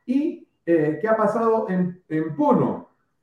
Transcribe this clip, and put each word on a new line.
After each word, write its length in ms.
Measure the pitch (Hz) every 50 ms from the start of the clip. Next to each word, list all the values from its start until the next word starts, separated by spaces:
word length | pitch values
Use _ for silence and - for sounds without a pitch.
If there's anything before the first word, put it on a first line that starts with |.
| _
Y, 420 | - 254 277 302 330 - - - _ _ _ -
eh, 320 | 170 170 160 151 151 151 -
¿qué 60 | - 220
ha 80 | 220
pasado 500 | 226 214 202 - 233 226 226 220 226 -
en, 340 | - 185 180 180 - - - _
en 260 | - 156 156 160 156 147
Puno? 500 | - 294 285 - 165 131 110 - - - - _ _ _ _ _ _